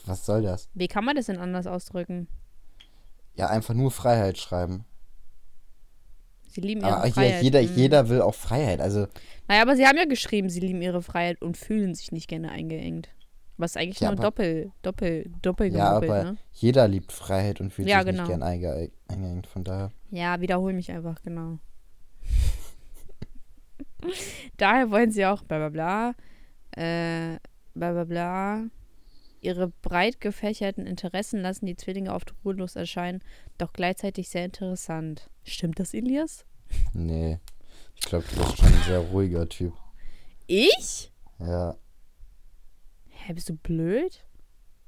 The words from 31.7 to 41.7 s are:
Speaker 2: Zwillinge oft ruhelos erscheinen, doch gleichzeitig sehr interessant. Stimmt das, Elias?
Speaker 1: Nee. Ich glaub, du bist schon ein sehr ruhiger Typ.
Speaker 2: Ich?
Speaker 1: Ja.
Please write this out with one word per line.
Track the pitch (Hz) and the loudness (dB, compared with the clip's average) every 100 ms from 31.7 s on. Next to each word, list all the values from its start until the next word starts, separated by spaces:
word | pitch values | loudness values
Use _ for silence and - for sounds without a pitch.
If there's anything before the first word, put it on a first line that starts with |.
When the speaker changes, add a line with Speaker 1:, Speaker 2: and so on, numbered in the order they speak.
| 175 | -8
Speaker 2:
Zwillinge | - 190 190 | -8 -6 -4
oft | 180 - - | -6 -8 -8
ruhelos | 196 190 180 | -6 -4 -6
erscheinen, | - 170 185 180 185 - - - - | -6 -6 -4 -6 -6 -10 -18 -14 -8
doch | 170 | -6
gleichzeitig | - 180 190 202 190 180 | -2 -2 -2 -4 -6 -6
sehr | 175 | -4
interessant. | 180 - 185 185 - 160 160 151 - - | -6 -6 -6 -6 -6 -6 -6 -8 -12 -16
Stimmt | - - 170 165 | -12 -4 -4 -2
das, | 180 | -4
Elias? | 220 247 277 320 - - - - - - | -2 0 0 -2 -6 -20 -14 -2 4 4
Speaker 1:
Nee. | 85 82 80 80 82 - - - - - | 2 -2 0 -2 -4 -8 -16 -16 -16 -16
Ich | - - | -10 -4
glaub, | - - | -2 -2
du | - | -2
bist | 62 - | 0 8
schon | - | 10
ein | - 87 | 12 8
sehr | 90 | 2
ruhiger | 85 95 95 85 82 | 2 2 2 0 -2
Typ. | - 87 - - - - - - - - | -2 -6 -6 -14 -8 -8 -8 -12 -12 -2
Speaker 2:
Ich? | 190 302 698 - - - - - - | 4 6 4 0 -8 -12 -18 -20 -10
Speaker 1:
Ja. | 87 87 85 | -4 -2 -2